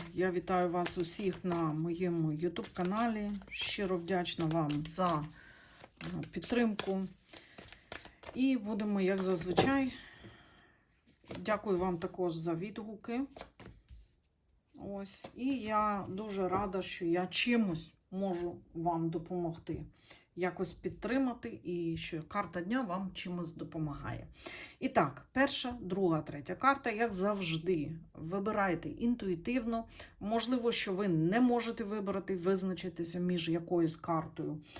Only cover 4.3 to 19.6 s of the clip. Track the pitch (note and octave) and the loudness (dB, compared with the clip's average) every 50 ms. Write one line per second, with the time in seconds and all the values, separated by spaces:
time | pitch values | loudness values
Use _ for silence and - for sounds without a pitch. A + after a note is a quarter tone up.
4.3 | - - E3 D#3 D#3+ E3 D#3 D3 D3 D3 D#3 - - F#3+ F#3 F3+ E3 D3+ D3+ - | 0 0 0 2 2 2 2 2 0 0 0 -2 0 2 4 4 4 2 0 -4
5.3 | - - - - - - - - - - - - _ - - E3 F3+ D#3+ D3 - | -10 -16 -20 -20 -20 -20 -20 -20 -20 -20 -20 -20 _ -10 -8 -6 -6 -6 -6 -6
6.3 | - F#3 - - B3 A#3+ A#3+ A3+ G3+ G3 - G3 G3 F#3+ F#3+ F3+ - - _ - | -6 -6 -2 0 2 4 4 4 4 2 0 0 0 0 -2 -4 -6 -14 _ -20
7.3 | - - - - - - - - - - - _ - - - - - _ - - | -20 -20 -20 -20 -18 -18 -16 -16 -18 -20 -16 _ -10 -10 -10 -10 -14 _ -16 -10
8.3 | - A#3 C4 C4+ C4 A#3+ G3+ G#3 A3 G3+ G#3+ G#3 G3+ G3 F#3 F3+ G3 F#3+ F#3 F#3 | 0 2 4 4 4 4 2 -2 -2 0 0 2 2 4 4 4 4 4 4 2
9.3 | F#3+ E3+ - F#3 F3 - - B3+ C#4 C#4 C4+ B3+ - - - - - - - - | 2 2 2 2 4 4 6 6 4 4 2 0 -2 -6 -14 -18 -20 -18 -20 -20
10.3 | - - - - - - - _ _ _ _ _ _ _ _ - - _ - - | -20 -20 -20 -20 -20 -20 -20 _ _ _ _ _ _ _ _ -20 -20 _ -14 -10
11.3 | - - F3+ G#3+ G#3+ G3+ - G#3+ F#3+ F3 F3+ F#3 F3+ E3 F#3 F3+ - - F3+ F3 | -10 -4 0 0 0 2 2 2 2 2 2 2 0 0 -4 -6 -2 0 0 0
12.3 | D#3+ E3 D#3+ E3+ E3 E3 F#3 A3 G3+ A#3 G#3 A3 G#3+ G3 - - A#3 B3 C#4 C4+ | 0 -2 -2 -2 -2 -2 -4 -6 -6 -8 -8 -8 -12 -12 -8 -4 -2 -2 -2 -4
13.3 | - - - - _ - - - - - _ _ - - - _ _ _ _ _ | -6 -12 -14 -14 _ -18 -20 -20 -20 -20 _ _ -20 -20 -20 _ _ _ _ _
14.3 | _ _ _ _ _ _ _ _ _ - - G3 G3+ G3 G3+ G3 - - - - | _ _ _ _ _ _ _ _ _ -12 -10 -8 -8 -6 -8 -8 -8 -10 -10 -12
15.3 | - - B3 C4+ C#4 A#3+ G#3 G#3+ G#3+ G#3+ G#3+ G#3 G3+ G3 E3+ - F#3 F#3+ A3 G#3+ | -10 -4 -2 -2 0 0 -2 2 2 4 4 4 2 0 -2 -4 -6 -6 -6 -4
16.3 | G3 G3 F#3 F3+ F3+ G3 G#3 F#3+ F#3 F#3+ F3 - - - F3+ E3 E3+ F3+ F#3 F#3 | -2 0 0 2 2 0 0 0 -2 -2 -4 -4 -6 -4 0 2 2 2 2 0
17.3 | - - - A#3+ A#3+ A#3 A3 F#3+ E3 E3 - - - _ _ _ F#3 F#3+ G3+ G3 | 0 0 2 4 4 4 4 4 0 -2 -4 -8 -12 _ _ _ -4 -2 0 0
18.3 | F3+ F3 F3 F3 - - - - - E3 E3 F3 E3+ E3 E3 E3 D#3+ E3 E3 - | 0 0 -2 -4 -4 -8 -14 -12 -8 -2 0 2 2 2 0 0 0 -2 -4 -2
19.3 | F#3 F3+ E3+ E3 E3 - | -2 -2 -2 -2 -4 -6